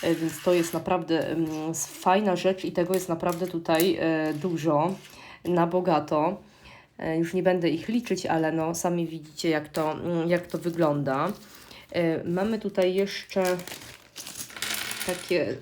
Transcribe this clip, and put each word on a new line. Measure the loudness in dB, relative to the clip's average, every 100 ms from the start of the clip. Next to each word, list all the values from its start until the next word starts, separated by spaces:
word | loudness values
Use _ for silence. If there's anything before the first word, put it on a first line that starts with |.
E, | 0
więc | 0 0 -2
to | 2
jest | 4 2
naprawdę, | -2 0 0 2 0 0
mm, | 0 -2 -2 -4
s-, | -4 -6
fajna | 0 4 4 4 2
rzecz | 2 0
i | -2
tego | 0 2
jest | 0 0
naprawdę | -2 -2 -2 -4
tutaj, | -4 2 4 4 2
e, | 2 0 0
dużo, | -2 -2 0 2 2 2 -2 -10 -20 -20 -10
na | 0 2 4
bogato. | 2 2 2 2 2 2 -2 -10 -20 -20 -20 -20 -10
E, | -4 0
już | 0
nie | 2
będę | 2 4 2
ich | 0 0
liczyć, | -2 0 -2 0
ale | 0 2
no, | 0 -2
sami | -2 0 0 -2
widzicie, | -6 -12 -4 0
jak | 0 -2
to, | -2 -2
mm, | -2 -2 0 2
jak | 0 0
to | -4
wygląda. | -4 2 2 2 0 0 -2 -4 -12 -20 -20 -20 -8
E, | 0 0 0
mamy | -2 0 0 0
tutaj | -2 2 2
jeszcze | 2 0 -2 -4 0 0 0 -4 -14 -14 -18 -18 -16 -14 -12 -14 -8 -6 -4 -4 -6 -4
takie, | -4 0 0 2 0